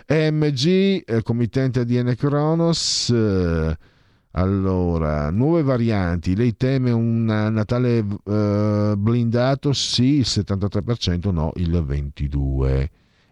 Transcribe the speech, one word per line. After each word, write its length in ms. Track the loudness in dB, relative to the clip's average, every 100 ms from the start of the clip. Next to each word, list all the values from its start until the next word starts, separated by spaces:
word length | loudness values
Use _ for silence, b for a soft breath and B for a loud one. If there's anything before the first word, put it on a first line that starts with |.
| -2
E 240 | 0 2
M 180 | 2 0
G, 520 | 0 2 2 2 0
eh, 160 | -2 -2
committente 560 | -2 -2 -2 0 -2 -2
A 40 |
D 160 | 0 0
N 140 | 0 -2
Kronos, 920 | -2 0 0 0 0 0 -2 -4 0
eh, 680 | 2 2 2 0 0 -2 -4 b b b b b
allora, 1000 | -2 0 0 0 0 0 0 0 0 -2
nuove 340 | 0 2 2
varianti. 720 | 2 0 0 0 0 -2 0 0
Lei 200 | 0 0
teme 360 | 0 0 0
un 320 | 0 0 0
Natale, 840 | 0 0 0 -2 0 0 2 0 -2 -6
eh, 720 | -2 0 2 2 0 2 0 0
blindato? 760 | 0 0 0 2 2 0 0
Sì, 460 | -2 -2 2 2 4
il 80 | 2
settantatré 560 | 0 -2 -2 -2 -4
per 160 | -4 -4
cento, 340 | -2 -2 -2
no, 180 | -2 -2 -2
il 260 | 0 0
ventidue. 1080 | 0 -4 -4 -6 -4 -2 -2 0 0 0 -2 b b b b